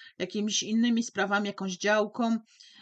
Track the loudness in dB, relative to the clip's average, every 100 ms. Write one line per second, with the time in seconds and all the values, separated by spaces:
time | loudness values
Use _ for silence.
0 | -20 -8 -6 -4 -2 -2 0 2 4 2
1 | 0 -2 0 0 0 -4 -6 -2 2 2
2 | 0 -2 0 0 -4 _ -20 -20